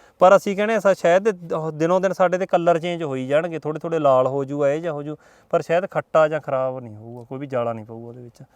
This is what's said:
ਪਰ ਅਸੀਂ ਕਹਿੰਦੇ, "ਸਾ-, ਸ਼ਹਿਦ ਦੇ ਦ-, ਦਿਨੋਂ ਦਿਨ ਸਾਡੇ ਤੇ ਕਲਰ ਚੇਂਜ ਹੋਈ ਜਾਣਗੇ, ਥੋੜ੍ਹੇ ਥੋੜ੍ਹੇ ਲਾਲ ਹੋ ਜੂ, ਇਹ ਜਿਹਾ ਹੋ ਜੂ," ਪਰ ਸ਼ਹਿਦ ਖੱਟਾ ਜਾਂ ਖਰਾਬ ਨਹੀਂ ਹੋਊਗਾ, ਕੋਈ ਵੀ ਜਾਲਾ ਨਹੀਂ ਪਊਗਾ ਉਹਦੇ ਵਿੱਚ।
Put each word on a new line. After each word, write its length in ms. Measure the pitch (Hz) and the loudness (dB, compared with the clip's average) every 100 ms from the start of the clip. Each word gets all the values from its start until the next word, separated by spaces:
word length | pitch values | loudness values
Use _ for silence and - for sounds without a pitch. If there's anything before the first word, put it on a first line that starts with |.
| _ _ | _ _
ਪਰ 160 | 185 196 | 6 6
ਅਸੀਂ 200 | 208 196 | 4 -2
ਕਹਿੰਦੇ, 240 | 208 220 | -2 0
"ਸਾ-, 140 | 196 | 2
ਸ਼ਹਿਦ 300 | 185 170 180 | 2 4 4
ਦੇ 80 | 214 | 2
ਦ-, 400 | 180 165 170 160 | -2 -6 -6 -6
ਦਿਨੋਂ 280 | 151 165 185 | -2 0 2
ਦਿਨ 120 | 185 | 0
ਸਾਡੇ 240 | 175 180 180 | 0 0 0
ਤੇ 80 | 190 | 0
ਕਲਰ 340 | 180 170 165 | 0 2 0
ਚੇਂਜ 240 | 175 170 | -2 -6
ਹੋਈ 240 | 160 131 131 | -6 -6 -2
ਜਾਣਗੇ, 320 | 143 175 160 | -2 -2 -6
ਥੋੜ੍ਹੇ 200 | 151 156 | -8 -8
ਥੋੜ੍ਹੇ 200 | 170 165 | -4 0
ਲਾਲ 280 | 143 131 131 | 4 4 4
ਹੋ 160 | 139 | 0
ਜੂ, 240 | 139 143 143 | -4 -2 0
ਇਹ 140 | 151 | 0
ਜਿਹਾ 120 | 170 | -4
ਹੋ 100 | 147 | -8
ਜੂ," 120 | 147 151 _ _ _ | -10 -12 _ _ _
ਪਰ 120 | 165 | -4
ਸ਼ਹਿਦ 280 | 151 170 190 | 0 -2 -2
ਖੱਟਾ 360 | 160 - 160 156 | -6 0 2 2
ਜਾਂ 120 | 151 | 0
ਖਰਾਬ 400 | 143 135 131 131 | -4 -2 -2 -6
ਨਹੀਂ 160 | 120 107 | -12 -16
ਹੋਊਗਾ, 300 | 113 120 117 | -18 -18 -14
ਕੋਈ 100 | 131 | -12
ਵੀ 80 | 139 | -6
ਜਾਲਾ 260 | 127 117 | -4 -4
ਨਹੀਂ 120 | 113 107 | -6 -10
ਪਊਗਾ 220 | 113 117 | -16 -16
ਉਹਦੇ 140 | 123 | -18
ਵਿੱਚ। 220 | 120 - 139 | -20 -20 -20